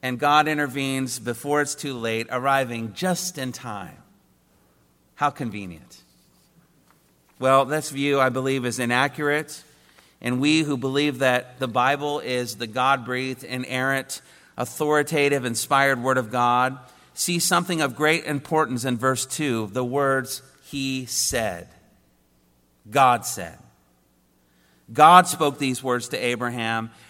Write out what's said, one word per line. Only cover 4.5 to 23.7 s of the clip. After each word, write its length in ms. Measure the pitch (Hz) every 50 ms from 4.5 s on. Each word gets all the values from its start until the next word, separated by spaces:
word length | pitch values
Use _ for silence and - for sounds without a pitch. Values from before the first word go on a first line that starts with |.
| _ _ _ _ _ _ _ _ _ _ _ _ _
How 140 | - 147 143
convenient. 720 | 139 - 135 113 95 104 98 90 85 78 - - - - _ _ _ _ _ _ _ _ _ _ _ _ _ _ _ _ _ _ _ _ _ _ _ _ _ _ _ -
Well, 260 | 127 131 135 135 135
this 260 | 123 151 156 143 -
view, 280 | 139 139 139 143 139 139
I 100 | 131 131
believe, 360 | 120 131 131 135 135 135 123
is 140 | 123 113 123
inaccurate, 840 | 120 117 120 127 139 143 - - 147 143 147 151 156 151 - - - - _ _ _ _ _ - _ _ _ -
and 200 | - 120 123 127
we 220 | 135 151 156 160
who 140 | 156 147 143
believe 420 | 123 123 135 131 143 147 147 135 120
that 400 | 135 127 123 127 127 - - -
the 100 | 135 120
Bible 520 | 107 127 123 135 147 143 147 147 147 147
is 340 | - 127 127 123 123 113 107
the 120 | 101 117
God-breathed, 800 | 110 107 127 127 135 139 131 117 120 127 127 131 131 131 - -
inerrant, 760 | - 127 127 127 - 131 127 131 135 135 135 131 - - - - - - - - - -
authoritative, 880 | - 123 - - - 156 147 151 151 143 - 160 147 143 143 143 139 123
inspired 580 | 123 113 - - - 143 135 139 139 135 120
Word 160 | 120 131 131 127
of 120 | 120 107
God 480 | 120 123 120 120 123 123 127 131 135 135 - - - - - _ -
see 240 | - - - 175 170
something 440 | - - 180 170 175 185 175 160
of 140 | 151 143 117
great 280 | 139 151 151 160 170 -
importance 600 | - 147 143 - - 165 156 156 113 127 120 117
in 120 | 131 123
verse 300 | 113 123 131 131 127 -
two, 400 | - - - 156 143 120 113 107 101
the 120 | 98 127 127
words, 560 | 120 131 143 143 139 135 135 123 - - - - - _ _
"He 420 | _ - - 139 135 135 131 131 127
said." 640 | 113 - - - - 135 120 113 104 90 85 85 - - - _ _ _ _ _ _ _ _ _ _ _ _ _ _ _ _ _ _ _ _ - 104
God 340 | 107 135 135 123 120 117 117
said. 340 | - - 104 87 82 80 - - -